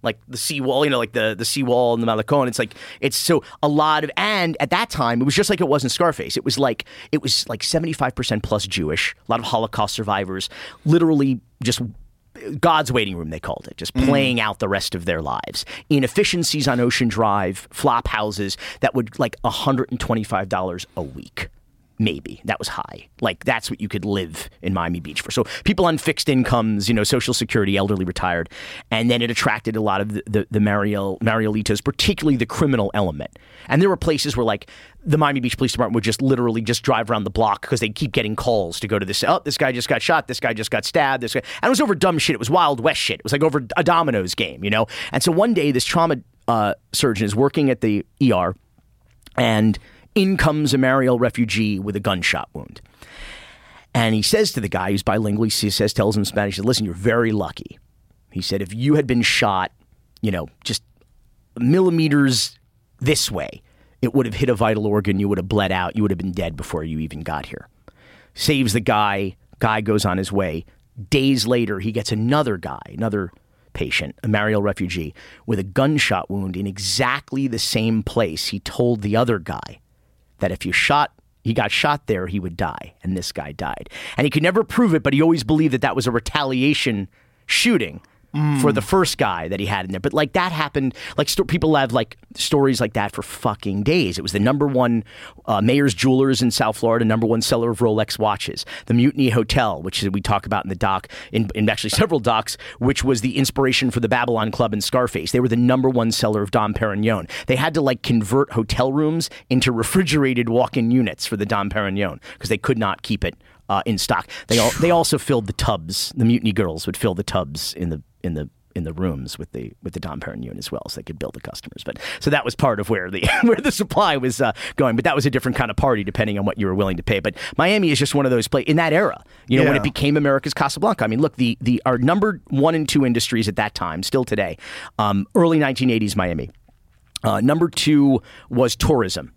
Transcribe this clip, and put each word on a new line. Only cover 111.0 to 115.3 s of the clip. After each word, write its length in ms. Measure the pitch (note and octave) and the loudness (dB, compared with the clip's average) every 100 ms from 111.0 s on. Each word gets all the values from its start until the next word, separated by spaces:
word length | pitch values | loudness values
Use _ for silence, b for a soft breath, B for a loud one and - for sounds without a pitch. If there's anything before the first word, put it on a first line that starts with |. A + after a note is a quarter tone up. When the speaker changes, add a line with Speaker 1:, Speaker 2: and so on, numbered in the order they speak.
| A2+ D#2 - | 2 -2 -6
Speaker 1:
for 120 | G#2 | -4
the 80 | G2+ | 0
Dom 240 | G#2+ G2+ | 0 0
Perignon 480 | G#2+ G2+ G2 G2 C#2+ B B | -2 -2 -2 -2 -4 B B
'cause 120 | - | -4
they 80 | G#2+ | -2
could 180 | - A#2+ | 0 0
not 240 | G#2+ F#2+ | 0 -4
keep 240 | - G#2+ | -4 -2
it, 120 | F2+ - b b _ | -2 -6 b b _
uh, 120 | G2 - | -2 0
in 100 | G2+ | -2
stock. 320 | - G2+ - B B | 0 -2 -2 B B
They 100 | A#2 | 2
al-, 140 | A2+ - | 2 2
they 100 | E3 | 2
also 260 | E3+ D#3 D3+ | 4 2 0
filled 300 | - | 0